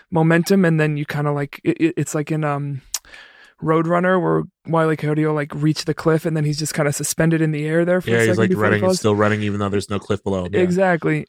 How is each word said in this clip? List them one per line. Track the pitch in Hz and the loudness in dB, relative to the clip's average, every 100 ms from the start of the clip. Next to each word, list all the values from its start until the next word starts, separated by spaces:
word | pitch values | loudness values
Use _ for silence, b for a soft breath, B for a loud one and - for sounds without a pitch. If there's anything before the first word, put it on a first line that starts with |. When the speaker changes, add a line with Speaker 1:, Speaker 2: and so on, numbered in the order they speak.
| B | B
Speaker 1:
momentum, | 165 160 165 170 196 175 | 0 4 4 2 2 2
and | 160 | 2
then | 151 147 | 0 -2
you | 147 | -6
kinda, | 147 147 | -4 -2
like, | 143 143 - | -2 -6 -6
it, | - - | -4 0
it, | 160 - | 0 0
it's | 147 156 | -4 -4
like | 147 | -4
in, | 156 | -4
um, | 151 143 143 135 - - B B B B B B | -2 -4 -6 -10 -10 -14 B B B B B B
Roadrunner, | 156 160 165 175 185 185 | 0 0 2 0 2 2
where | 165 160 160 _ - | 2 0 -2 _ -2
Wile | 160 160 | 0 2
E. | 156 | 0
Coyote | 147 151 156 | -2 0 0
will, | |
like, | 151 147 147 | 0 -4 -2
reach | 151 151 - | 0 0 -4
the | |
cliff, | 147 165 160 170 | -2 0 0 0
and | 156 | -2
then | |
he's | 147 147 | -2 -2
just | 151 | -4
kinda | - 147 | -2 -2
suspended | 143 - - 165 160 | -2 -6 0 2 2
in | 160 | 0
the | 151 151 | -2 -2
air | 165 175 | 0 2
there | 180 | 0
for | 165 | 0
a | |
Speaker 2:
Yeah, | 117 | 2
he's, | 113 | 2
Speaker 1:
second | 110 | 2
Speaker 2:
like, | 113 | 2
Speaker 1:
before | 180 | 2
he | 107 | 2
Speaker 2:
running | 107 | 2
and | 98 | 2
Speaker 1:
falls. | 92 | 2
Speaker 2:
still | 110 104 | 2 2
running, | 104 107 | 2 2
even | 104 101 | -2 -2
though | 101 | -2
there's | 101 - | -2 -2
no | 101 | -6
cliff | - 104 | -4 -4
below | - 95 90 | -2 -4 -2
him. | |
Yeah. | 98 | 0
Speaker 1:
Exactly. | 180 180 190 170 156 151 | 2 2 2 2 0 -2